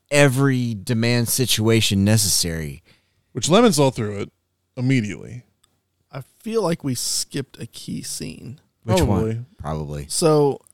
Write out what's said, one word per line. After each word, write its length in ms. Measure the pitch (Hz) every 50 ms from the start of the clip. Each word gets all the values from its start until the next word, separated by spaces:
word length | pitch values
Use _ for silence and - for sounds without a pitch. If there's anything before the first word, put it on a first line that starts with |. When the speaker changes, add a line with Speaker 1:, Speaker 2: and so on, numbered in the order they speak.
| _ _
Speaker 1:
every 640 | 143 143 143 143 123 131 139 139 131 127 123 117 113
demand 520 | 101 95 - 123 113 113 117 120 120 120 110
situation 760 | - - 131 110 - - 107 113 113 113 110 - 104 98 98
necessary. 800 | 101 110 113 101 92 - - - 87 82 80 80 73 71 73 _ _ _ _ _ _ _ _ _ _ _
Speaker 2:
Which 160 | - 110 139
Lemon 240 | 165 214 247 233 165
saw 180 | 143 143 135
through 300 | - - 113 104 101 98
it 120 | 98 - _ _ _ _ _ _ _ _ _
immediately. 680 | - 123 127 135 127 107 104 87 57 50 60 113 123 123 _ _ _ _ _ _ _ _ _ _ _ _ _
Speaker 3:
I 100 | - 139
feel 420 | 135 - _ _ _ 220 220 226 202
like 220 | 165 170 - -
we 100 | 139 127
skipped 640 | - - - - - - - - 139 127 - - -
a 80 | -
key 360 | 117 - - - - - - -
scene. 580 | - - - - - - - - - - - _ _ _ _ _
Speaker 1:
Which 140 | 117 180 185
Speaker 2:
Probably. 360 | 156 120 104 - 110 110 113
Speaker 1:
one? 100 | 117 123 - _
Probably. 500 | _ - - 78 78 76 71 73 73 71 76
Speaker 3:
So 520 | - - 180 156 156 151 147 143 131 - - _